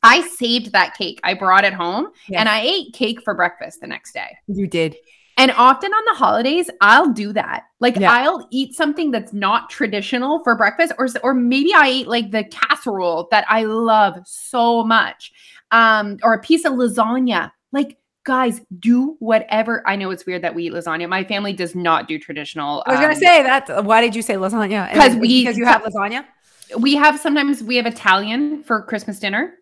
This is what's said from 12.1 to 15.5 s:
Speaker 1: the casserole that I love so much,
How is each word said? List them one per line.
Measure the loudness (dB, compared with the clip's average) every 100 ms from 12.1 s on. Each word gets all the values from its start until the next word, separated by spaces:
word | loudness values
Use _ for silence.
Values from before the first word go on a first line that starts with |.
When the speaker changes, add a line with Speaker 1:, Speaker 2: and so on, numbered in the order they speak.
| -4 -2
Speaker 1:
the | -4
casserole | -6 -6 -6 -6 -8 -4 -2 -2 0
that | 0 2
I | -2
love | 0 -2 2 4 2 0 -16
so | -18 -8 -2 0 0
much, | 2 2 0 -6 -20 _ -20